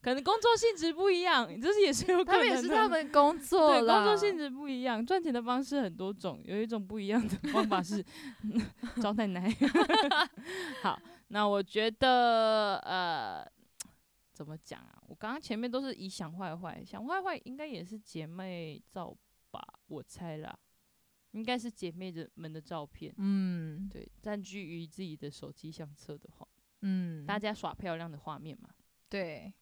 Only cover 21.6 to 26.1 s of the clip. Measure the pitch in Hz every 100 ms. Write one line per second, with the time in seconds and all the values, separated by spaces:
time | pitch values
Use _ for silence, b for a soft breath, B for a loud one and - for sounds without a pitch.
21.6 | 233 - 180 170 185 165 156 - 160 156
22.6 | 151 165 147 - - - 196 196 185 175
23.6 | 160 151 196 - - _ 214 208 185 190
24.6 | 170 170 165 185 185 156 147 - 139 -
25.6 | 156 160 151 147 -